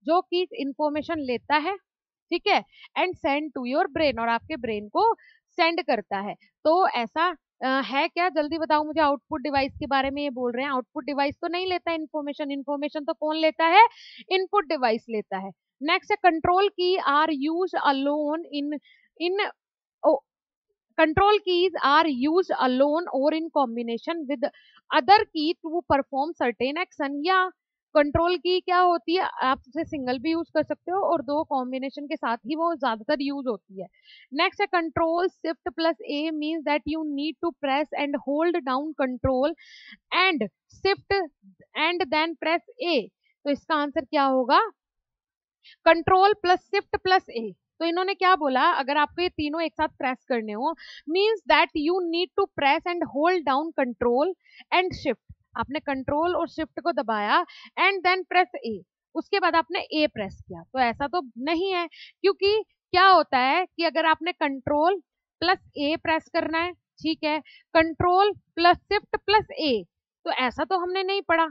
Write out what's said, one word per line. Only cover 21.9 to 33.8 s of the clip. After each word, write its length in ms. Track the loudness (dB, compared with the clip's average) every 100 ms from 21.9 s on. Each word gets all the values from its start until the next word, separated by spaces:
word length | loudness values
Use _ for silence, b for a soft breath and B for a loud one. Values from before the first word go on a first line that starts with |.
| 4 2
used 440 | 0 2 2 0 0
alone 440 | 0 2 2 2 -2 0
or 160 | 0
in 160 | 0 -2 0
combination 640 | 0 -2 -6 -6 -6 -6 -6
with 200 | -4 -4 b b b _ -2
other 240 | 6 4
key 300 | 4 -2 -2
to 300 | -4 -4 -6 0
perform 420 | 0 0 -4 -4 -2
certain 340 | -2 0 -4 -4 -8
action। 240 | _ -6 -4 0
या 240 | 2 2 -4 _ _ _ 0
कंट्रोल 420 | 2 0 0 0
की 220 | 0 -2
क्या 180 | 2 4
होती 380 | 4 2 0 -2
है, 60 |
आप 380 | -2 -2 -2 -2
उसे 260 | -4 -8 -6
सिंगल 340 | -6 -4 -4
भी 120 | -2
यूज़ 160 | -2 0
कर 100 | -2
सकते 280 | -2 -4 -4
हो 80 | -2
और 220 | 0 0
दो 220 | 0 -4
कॉम्बिनेशन 600 | -2 -4 -4 -6 -6 -10 -10
के 100 | -6
साथ 220 | -4 -4
ही 180 | -6 -2
वो 200 | -2 0
ज्यादातर 420 | -2 -4 -4 -2
यूज़ 260 | -2 -4 -4
होती 340 | -6 _ -16